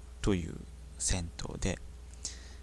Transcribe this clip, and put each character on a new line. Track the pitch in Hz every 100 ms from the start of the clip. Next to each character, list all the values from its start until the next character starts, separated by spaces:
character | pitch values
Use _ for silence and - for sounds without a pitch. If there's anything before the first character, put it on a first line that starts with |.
| - -
と | -
い | 95 82
う | - - - - -
銭 | - 95 82 - -
湯 | -
で、 | - - - - - - - - - -